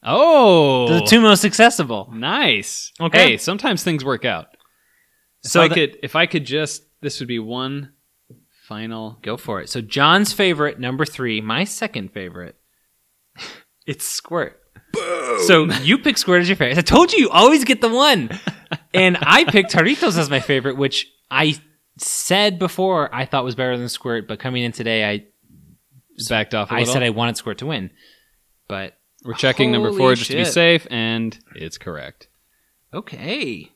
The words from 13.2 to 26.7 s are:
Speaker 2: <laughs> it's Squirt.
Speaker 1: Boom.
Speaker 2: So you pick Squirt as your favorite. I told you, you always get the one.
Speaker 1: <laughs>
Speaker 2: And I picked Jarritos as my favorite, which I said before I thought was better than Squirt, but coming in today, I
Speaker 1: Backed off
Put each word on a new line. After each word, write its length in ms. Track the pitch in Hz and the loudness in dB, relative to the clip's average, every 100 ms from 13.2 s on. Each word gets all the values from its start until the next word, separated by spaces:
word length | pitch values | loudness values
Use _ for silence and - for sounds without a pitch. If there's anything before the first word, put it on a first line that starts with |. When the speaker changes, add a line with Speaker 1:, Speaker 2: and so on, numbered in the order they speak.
| _ - | _ -20
Speaker 2:
<laughs> 500 | - - _ _ - | -20 -20 _ _ -12
it's 220 | 147 - | -10 -8
Squirt. 520 | - - 170 127 _ _ - _ | -10 -8 -6 -6 _ _ -20 _
Speaker 1:
Boom. 460 | 202 - - 247 233 - | -8 -6 -6 -4 -2 4
Speaker 2:
So 200 | 175 160 127 | 4 4 0
you 160 | 135 262 | 0 0
pick 200 | 302 233 | 0 -2
Squirt 240 | - 180 | 2 2
as 80 | 175 | 2
your 60 | 190 | 0
favorite. 220 | 127 147 | 0 0
I 40 | |
told 300 | 170 247 349 | 4 4 4
you, 80 | 440 | 4
you 100 | 247 | 4
always 340 | 165 226 294 | 6 6 6
get 180 | 254 240 | 2 0
the 80 | 226 | 0
one. 400 | 233 294 233 117 190 - | 2 2 2 -2 -8 -10
Speaker 1:
<laughs> 40 | - _ 156 _ | -12 _ -14 _
Speaker 2:
And 240 | 180 185 180 | 2 2 2
I 220 | 143 208 | 4 4
picked 300 | 330 233 196 | 6 2 2
Jarritos 440 | - 170 302 349 170 | 2 2 2 0 0
as 120 | 147 | 0
my 100 | 139 | -2
favorite, 380 | - 135 127 131 | 0 -2 -2 -2
which 280 | 139 - - _ _ | -2 -2 -8 _ _
I 260 | 127 156 151 _ _ _ _ | 0 0 -2 _ _ _ _
said 600 | - - - 185 208 180 | -8 -8 -2 0 0 0
before 540 | 180 - 190 180 147 | -6 -2 -2 0 -2
I 120 | 120 131 | -6 -4
thought 180 | 143 | -4
was 100 | 127 | -4
better 240 | 120 127 123 | -4 -4 -4
than 120 | 120 | -6
Squirt, 360 | - 127 117 101 | -8 -6 -6 -6
but 140 | 107 | -10
coming 240 | 131 127 | -6 -4
in 80 | 120 | -6
today, 320 | 113 113 113 | -6 -2 0
I 220 | 107 104 - _ _ _ _ _ _ _ _ - 113 | 0 -4 -8 _ _ _ _ _ _ _ _ -14 -4
Speaker 1:
Backed 260 | 117 107 113 | -2 -2 -4
off 160 | 101 | -4